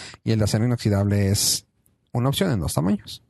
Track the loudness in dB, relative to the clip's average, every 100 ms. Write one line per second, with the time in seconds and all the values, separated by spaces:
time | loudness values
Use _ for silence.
0 | -18 -8 -2 0 2 0 0 0 0 2
1 | 2 2 2 2 0 -2 -6 _ _ _
2 | _ -2 0 0 0 0 -2 0 0 0
3 | -4 -18